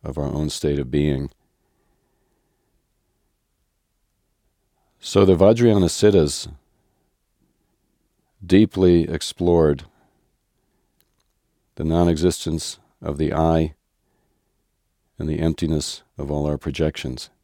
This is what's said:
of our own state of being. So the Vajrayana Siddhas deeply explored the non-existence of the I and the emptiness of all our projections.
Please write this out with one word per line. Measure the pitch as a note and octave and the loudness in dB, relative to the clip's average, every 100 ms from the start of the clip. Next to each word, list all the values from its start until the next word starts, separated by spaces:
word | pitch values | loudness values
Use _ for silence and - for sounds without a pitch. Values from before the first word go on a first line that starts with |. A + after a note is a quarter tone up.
of | D2+ C#2+ | -10 -8
our | |
own | C#2 C#2 D2+ | -6 -4 -6
state | - D2+ C#2+ | -4 -4 -2
of | C2+ | -2
being. | D2 D2 C#2 C#2 _ _ _ _ _ _ _ _ _ _ _ _ _ _ _ _ _ _ _ _ _ _ _ _ _ _ _ _ _ _ _ _ _ _ _ _ _ | 0 0 -2 -6 _ _ _ _ _ _ _ _ _ _ _ _ _ _ _ _ _ _ _ _ _ _ _ _ _ _ _ _ _ _ _ _ _ _ _ _ _
So | - G#2 G2 | -4 2 4
the | F2+ | 6
Vajrayana | G2 A#2 A#2+ G#2 F2+ | 6 4 4 4 0
Siddhas | - G#2 G2 D2+ - - D2 _ _ _ _ _ _ _ _ _ _ _ _ _ _ _ _ _ _ | 2 2 4 2 -4 -12 -18 _ _ _ _ _ _ _ _ _ _ _ _ _ _ _ _ _ _
deeply | F2+ F#2 G#2 - F#2 F2 | 2 4 4 2 4 4
explored | D#2+ D#2+ - - F2 E2+ D#2 C#2+ - _ _ _ _ _ _ _ _ _ _ _ _ _ _ _ _ _ _ | 2 -6 -8 -4 0 2 2 0 -6 _ _ _ _ _ _ _ _ _ _ _ _ _ _ _ _ _ _
the | _ | _
non-existence | D#2 E2+ F2 E2 F2 - - D#2+ - - _ _ | -2 2 2 2 0 -2 -6 -6 -8 -16 _ _
of | D#2+ D2 | -10 -4
the | D#2 | -4
I | - D#2+ E2 D#2+ - _ _ _ _ _ _ _ _ _ _ _ _ _ _ | 0 2 2 -2 -6 _ _ _ _ _ _ _ _ _ _ _ _ _ _
and | D#2 | -6
the | D#2 | -2
emptiness | D#2+ D2+ D#2+ D#2 C#2+ - _ - | -2 -2 -2 -2 -4 -12 _ -14
of | C#2+ | -6
all | D2 D2 | -4 -4
our | D2 | -4
projections. | - C#2 D#2 - C2 B1+ - _ | -6 -4 -4 -4 -10 -10 -14 _